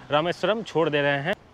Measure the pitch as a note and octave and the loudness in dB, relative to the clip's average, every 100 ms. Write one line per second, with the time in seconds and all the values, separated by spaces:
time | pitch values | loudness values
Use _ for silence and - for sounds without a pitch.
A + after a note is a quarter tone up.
0 | - C#3+ E3+ - F#3+ A3+ G3 D#3 D#3+ D3 | -2 0 0 0 0 0 -2 0 2 2
1 | C#3+ C#3+ D3+ G#3 - | 2 0 -2 -6 -8